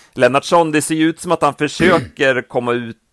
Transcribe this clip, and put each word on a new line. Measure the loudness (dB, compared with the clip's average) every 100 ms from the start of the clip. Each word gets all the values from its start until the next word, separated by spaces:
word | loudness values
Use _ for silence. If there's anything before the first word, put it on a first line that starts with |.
| _
Lennartsson, | 0 2 2 2 2 2
det | 0
ser | -2
ju | 0 -2
ut | -2
som | -4
att | -2
han | 0
försöker | -2 -4 0 2 2 -2 -2 0 0
<clears throat> | -2
komma | -4 -2
ut | -2 -4 -14 _